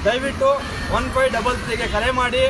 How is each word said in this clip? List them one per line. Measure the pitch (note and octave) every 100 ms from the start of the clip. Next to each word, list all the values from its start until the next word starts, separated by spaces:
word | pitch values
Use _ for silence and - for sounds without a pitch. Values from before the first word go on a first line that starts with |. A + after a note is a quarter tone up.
ದಯವಿಟ್ಟು | G3+ B4 C4+ - - C#5 - - -
ಒನ್ | G#3+ B3+
ಫೈವ್ | C4 C4
ಡಬಲ್ | A3+ A#3 A#3
ತ್ರೀಗೆ | A#3 A3+ A#3
ಕರೆ | G#3 A#3
ಮಾಡಿ. | B3 B3 B3 C4